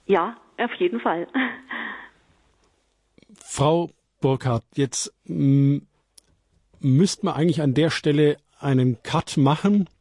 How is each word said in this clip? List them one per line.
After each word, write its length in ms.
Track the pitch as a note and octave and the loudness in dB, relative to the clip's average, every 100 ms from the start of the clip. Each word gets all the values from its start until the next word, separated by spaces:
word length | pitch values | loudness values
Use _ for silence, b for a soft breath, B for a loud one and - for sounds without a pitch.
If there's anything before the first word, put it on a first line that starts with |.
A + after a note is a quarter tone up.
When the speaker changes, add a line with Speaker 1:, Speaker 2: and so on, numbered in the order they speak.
| - | -2
Speaker 1:
Ja, 320 | G3 F#3 A#3 _ - | 0 0 -8 _ -8
auf 160 | A#3+ - | -6 -2
jeden 260 | F3+ A#3 | -4 -2
Fall. 260 | A#3 E3 E3+ C4+ C4 - - B B B B _ _ _ _ _ _ _ _ _ _ _ _ G3+ | -4 -4 -4 -4 -4 -8 -14 B B B B _ _ _ _ _ _ _ _ _ _ _ _ -20
Speaker 2:
Frau 460 | - - C#3+ E3 E3+ _ _ _ | -12 -2 0 0 -2 _ _ _
Burkhardt, 420 | C3+ C3 B2+ A#2 - - | -2 0 -2 -4 -4 -4
jetzt, 380 | C#3 - - _ - | -4 -4 -10 _ -10
mm, 520 | E3+ C#3 C#3 C#3 C#3+ - _ _ _ _ _ _ _ _ _ | -2 2 4 4 0 -6 _ _ _ _ _ _ _ _ _
müssten 480 | C#3+ C3 F#3+ - F#3 | 2 4 2 0 -6
wir 80 | C#3 | -2
eigentlich 260 | E3+ D3+ | 0 0
an 120 | D3 | 0
der 160 | B2+ D#3+ | 2 0
Stelle 480 | - D#3 D3 D3+ C#3+ _ _ | 0 0 2 2 0 _ _
einen 420 | C#3+ C3 B2+ A#2 | -2 2 2 -2
Cut 320 | - D3+ - - | -4 -4 -2 0
machen. 540 | C3+ D3+ G3 G#3 F3+ _ | 2 2 2 2 0 _